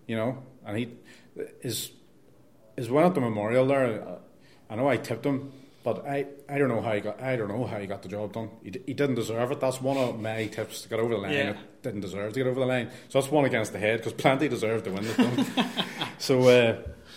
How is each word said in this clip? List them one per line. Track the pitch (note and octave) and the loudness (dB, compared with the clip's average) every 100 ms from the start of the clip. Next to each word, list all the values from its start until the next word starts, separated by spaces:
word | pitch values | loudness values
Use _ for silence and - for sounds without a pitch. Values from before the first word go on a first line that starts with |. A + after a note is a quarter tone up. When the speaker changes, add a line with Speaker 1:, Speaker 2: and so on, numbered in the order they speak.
| - | -6
Speaker 1:
you | A2+ | -2
know, | A2+ C3+ - - | -2 -4 -12 -16
and | A2 G#2 | -6 -6
he | A#2+ - - - - - - - | -6 -10 -20 -20 -18 -12 -12 -10
is, | C3 G#2+ - - - _ - - - _ - - | -8 -6 -8 -14 -20 _ -20 -20 -20 _ -16 -8
is | A#2 | 0
win | C#3 | 4
at | F3 | 4
the | F3+ | 4
Memorial | A#2+ G#2 G#2 B2+ C3 | 0 0 2 4 4
there. | C#3 B2+ G#2 - | 4 2 -2 -8
Uh, | F2+ - - - - - | -14 -16 -20 -20 -20 -8
I | A2 | 0
know | C#3 | 2
I | A#2+ | 2
tipped | - A#2 C#3+ | -2 -4 -2
him, | C3 - - - - | -2 -4 -16 -20 -8
but | A#2+ A2 C#3+ | -6 -4 -4
I, | C#3 C#3+ - - | -4 -6 -10 -4
I | C#3+ | 0
don't | C3+ | 2
know | A2+ | 2
how | A#2 | 0
he | G#2 | -2
got, | G#2+ - | -2 -4
I | C3 B2 | -2 -2
don't | G#2 | -2
know | G#2+ A#2+ | -2 -4
how | A2 | -4
he | G2 | -6
got | F#2+ | -8
the | F#2 | -6
job | G2+ G#2 | -6 -6
done. | A#2 A2 - | -6 -10 -12
He | - | -12
d-, | B2 - | -10 -6
he | |
didn't | B2+ C#3+ A#2 | 0 0 0
deserve | G#2+ A2+ B2 | -2 -2 -2
it. | C#3+ | 0
That's | C3 B2+ | 0 0
one | C3 C3+ | 0 0
of | B2 A2 | 0 -2
my | A2 A2 G#2+ | -4 -4 -4
tips | - G#2+ - | -6 -8 -10
to | - | -6
get | A2+ | -2
over | A#2 | 0
the | G#2+ | 0
line. | G2 | 0
Speaker 2:
Yeah. | C#3+ C#3 | 0 0
Speaker 1:
It | G#2 - - | -4 -12 -10
didn't | C3 G#2 | -8 -6
deserve | G2 F#2+ G#2 | -6 -6 -4
to | B2+ | 0
get | C3 | 0
over | B2+ | 2
the | B2+ | 2
line. | B2+ A2 - - | 0 -2 -10 -2
So | C3+ | 0
that's | C3+ | 4
one | D3 | 4
against | C3 A#2 G#2 | 4 4 0
the | G2 | 0
head, | G#2+ A2+ | 2 2
'cause | A2+ | -2
plenty | - D3 C3+ D3+ | 2 4 4 2
deserved | A#2 A2 A2+ - | 0 0 0 -2
to | |
win | - | -4
it, | G#2 - | 0 2
don't | - - - - - - - | 2 2 0 0 -2 -2 -6
Speaker 2:
<laughs> | - D3+ - | -6 -8 -4
Speaker 1:
So, | - C3 B2+ | 2 6 8
uh, | B2 A2+ A2+ - - - | 8 8 2 -6 -14 -18